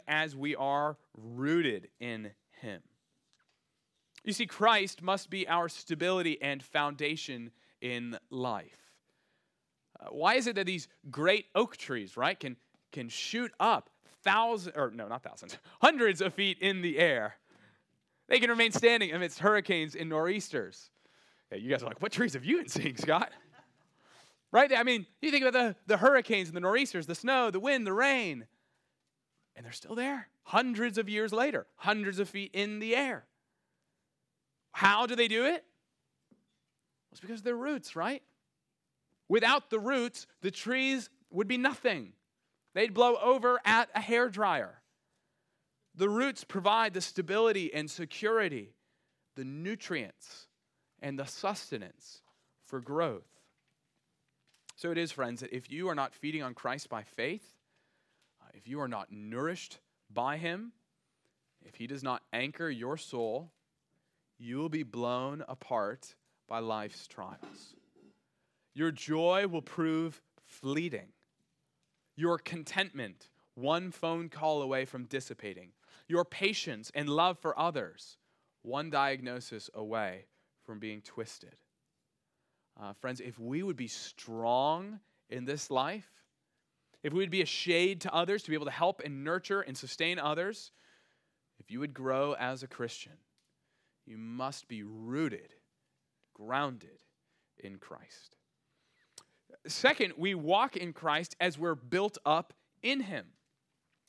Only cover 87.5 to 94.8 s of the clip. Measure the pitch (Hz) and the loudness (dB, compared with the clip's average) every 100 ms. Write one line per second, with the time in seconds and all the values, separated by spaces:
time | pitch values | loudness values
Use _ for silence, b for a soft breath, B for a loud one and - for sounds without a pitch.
87.5 | - 175 170 185 190 185 165 175 208 - | -2 2 4 4 2 0 0 2 0 -2
88.5 | 156 143 131 170 - 143 139 143 180 - | -4 -4 0 0 0 -8 -8 -4 -4 -2
89.5 | 196 180 131 131 - 165 180 147 156 185 | -4 -4 -10 -12 -2 -2 0 -2 -2 -4
90.5 | 220 - b b b b b b b _ | -8 -16 b b b b b b b _
91.5 | - - 113 147 135 131 131 143 143 127 | -20 -14 -8 -8 -6 -2 0 0 0 -4
92.5 | 131 131 - 117 - - - _ _ _ | -6 -10 -8 -8 -8 -16 -20 _ _ _
93.5 | _ _ _ _ _ - 110 113 120 165 | _ _ _ _ _ -20 -14 -12 -8 -8
94.5 | - - 113 | -8 -12 -12